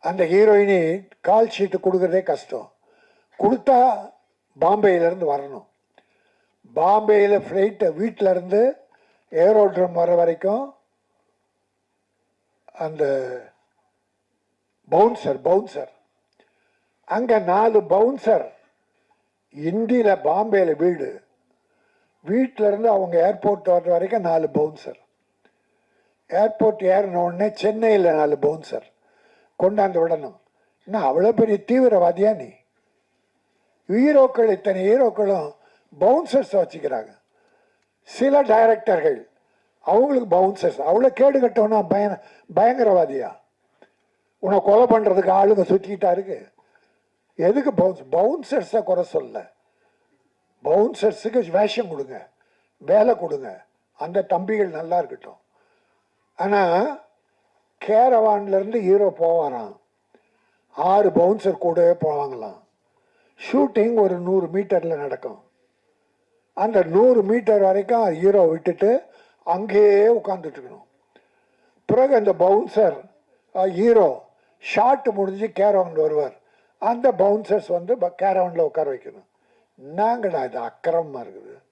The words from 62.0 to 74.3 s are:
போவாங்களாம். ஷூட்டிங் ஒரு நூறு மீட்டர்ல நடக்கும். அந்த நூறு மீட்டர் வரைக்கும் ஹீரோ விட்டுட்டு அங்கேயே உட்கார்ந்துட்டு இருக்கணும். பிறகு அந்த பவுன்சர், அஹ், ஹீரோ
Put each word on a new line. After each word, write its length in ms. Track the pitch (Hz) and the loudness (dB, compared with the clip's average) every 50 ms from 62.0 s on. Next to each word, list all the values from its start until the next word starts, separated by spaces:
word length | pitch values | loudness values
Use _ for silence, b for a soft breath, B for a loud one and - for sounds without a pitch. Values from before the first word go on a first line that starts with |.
போவாங்களாம். 580 | 156 156 147 143 - 139 131 120 110 104 92 - _ _ _ _ _ _ _ _ _ _ _ _ _ _ _ _ | -2 -4 -4 -4 -6 -8 -10 -12 -14 -16 -16 -20 _ _ _ _ _ _ _ _ _ _ _ _ _ _ _ _
ஷூட்டிங் 540 | - - - 269 285 262 - 226 208 233 240 | -10 -4 0 0 0 0 0 0 0 0 2
ஒரு 220 | 220 202 190 180 175 | 0 0 0 0 -4
நூறு 280 | 175 180 190 190 180 | -4 -2 -2 -2 -2
மீட்டர்ல 500 | 160 165 196 202 - 202 175 160 165 165 | -2 -4 -6 -4 -2 -2 -2 -2 -4 -6
நடக்கும். 420 | 143 143 139 127 - - 123 107 - _ _ _ _ _ _ _ _ _ _ _ _ _ _ _ _ _ _ _ _ _ _ _ | -6 -6 -8 -10 -10 -12 -14 -16 -16 _ _ _ _ _ _ _ _ _ _ _ _ _ _ _ _ _ _ _ _ _ _ _
அந்த 220 | - 190 220 226 202 | -6 -4 0 0 0
நூறு 400 | 180 160 165 190 226 254 254 233 | 0 2 2 4 4 4 4 4
மீட்டர் 400 | 196 190 220 247 214 220 214 208 | 2 0 0 -2 0 0 2 2
வரைக்கும் 520 | 196 190 190 202 196 202 240 233 226 196 165 | 2 2 2 0 0 -2 0 0 0 0 -2
ஹீரோ 280 | 156 175 196 202 202 | 0 0 2 4 4
விட்டுட்டு 480 | 180 160 160 165 160 180 170 - 190 208 240 269 - b b b b b b b b | 4 2 2 -2 -4 -6 -4 0 0 0 0 0 -4 b b b b b b b b
அங்கேயே 600 | 165 170 185 208 208 190 208 208 208 202 202 208 220 | -6 -4 -4 -4 -2 2 4 4 6 6 4 4 4
உட்கார்ந்துட்டு 500 | 233 220 - 190 190 180 160 156 131 143 | 2 0 -2 -6 -8 -8 -10 -14 -16 -16
இருக்கணும். 280 | 127 113 - - - _ _ _ _ _ _ _ _ _ _ _ _ _ _ _ _ _ _ _ _ - | -20 -20 -20 -20 -20 _ _ _ _ _ _ _ _ _ _ _ _ _ _ _ _ _ _ _ _ -4
பிறகு 260 | 214 240 262 277 277 | 0 0 2 2 2
அந்த 180 | 233 208 208 | 2 2 0
பவுன்சர், 640 | 180 160 175 185 196 214 - 226 - 214 214 175 147 - - - _ _ _ _ _ _ _ _ _ | 0 2 2 2 2 2 0 -2 -2 0 0 0 0 -4 -16 -20 _ _ _ _ _ _ _ _ _
அஹ், 180 | 190 185 190 | -4 -4 -2
ஹீரோ 360 | 175 175 208 240 233 220 190 151 123 - - _ | -2 0 2 4 4 4 4 4 0 -4 -14 _